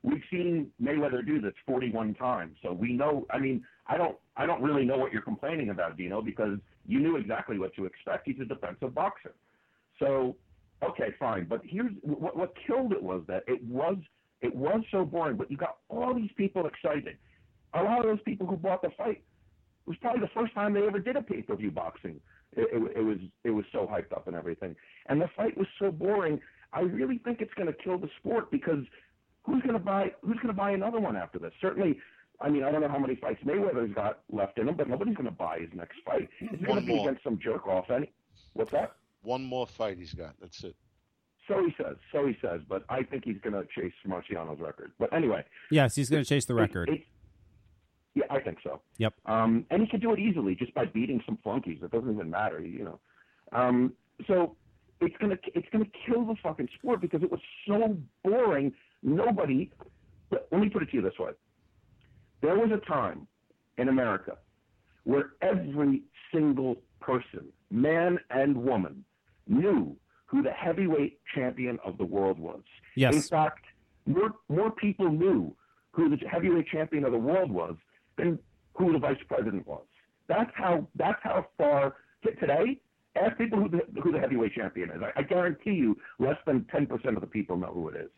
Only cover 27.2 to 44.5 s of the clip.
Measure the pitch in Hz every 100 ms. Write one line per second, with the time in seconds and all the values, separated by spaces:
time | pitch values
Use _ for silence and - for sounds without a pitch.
27.2 | 240 233 214 - 175 147 190 185 170 -
28.2 | - 233 - 135 - 151 123 - _ _
29.2 | _ _ - 262 254 226 185 196 190 -
30.2 | 190 226 240 196 202 196 202 233 185 104
31.2 | 85 87 82 - 185 - 180 - - -
32.2 | _ _ 143 147 135 151 147 143 135 123
33.2 | - 113 139 185 202 127 113 101 104 -
34.2 | - 107 98 - 117 165 143 156 208 196
35.2 | 120 87 80 82 82 90 85 - - -
36.2 | - - 220 165 190 202 170 285 196 131
37.2 | 139 110 110 113 98 92 - 123 147 _
38.2 | _ _ - - 110 - 214 - _ _
39.2 | 107 127 131 127 120 - 110 90 85 82
40.2 | 80 - 90 - 92 - _ _ _ _
41.2 | _ _ - 190 170 - 110 - - 151
42.2 | 139 107 113 85 76 95 - 131 131 135
43.2 | 113 101 113 101 90 - 90 - 98 90
44.2 | - 90 82